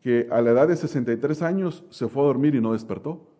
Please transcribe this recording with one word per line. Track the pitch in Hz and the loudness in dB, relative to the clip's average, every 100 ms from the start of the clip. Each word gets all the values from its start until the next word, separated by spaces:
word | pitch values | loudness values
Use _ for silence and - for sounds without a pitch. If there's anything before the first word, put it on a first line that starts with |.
que | 127 120 117 | 0 0 2
a | 117 | 2
la | 117 | 4
edad | 120 156 | 4 4
de | 165 | 2
sesenta | 160 - 120 | -2 -2 -2
y | 117 | -2
tres | 143 151 | -2 -2
años | 170 190 180 - - | -2 -2 -4 -8 -16
se | - 117 | -8 -4
fue | 139 | 0
a | 143 | 2
dormir | 127 147 139 | 2 2 2
y | |
no | 113 | 0
despertó | 110 113 98 147 165 - | -2 -6 -10 -10 -12 -16